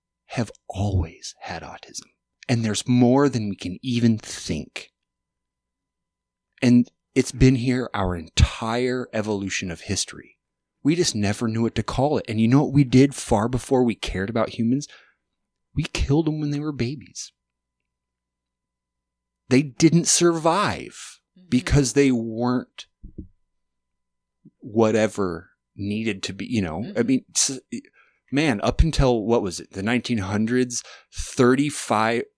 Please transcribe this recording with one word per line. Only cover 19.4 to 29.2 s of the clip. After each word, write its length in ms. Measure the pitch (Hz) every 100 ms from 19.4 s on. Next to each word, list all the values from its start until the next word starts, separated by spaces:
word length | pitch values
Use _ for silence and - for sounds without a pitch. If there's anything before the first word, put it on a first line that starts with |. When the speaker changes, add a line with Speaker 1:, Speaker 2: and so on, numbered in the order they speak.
| -
Speaker 1:
They 140 | 127
didn't 440 | 147 - 165 165 151
survive 1120 | - 170 165 160 175 185 87 - - - - _ _
Speaker 2:
Mm-hmm. 100 | -
Speaker 1:
because 460 | 123 - 143 131
they 180 | 143 139
weren't 760 | 123 113 110 123 127 - - - _ - - - _ _ _ _ _ _ _ _ _ _ _ _ _
whatever 880 | 127 107 110 110 107 104 95 82 - _ _ -
needed 460 | 98 104 110 95
to 80 | -
be, 140 | 98 101
you 160 | 123
know? 200 | 90 80
I 160 | 120 107
Speaker 2:
Mm-hmm. 60 | 113
Speaker 1:
mean, 180 | 131 -
s-, 240 | - - 131 - 113 - _ _ _ -
man, 300 | 135 156 107
up 180 | 117 -
until, 420 | 160 143 135 120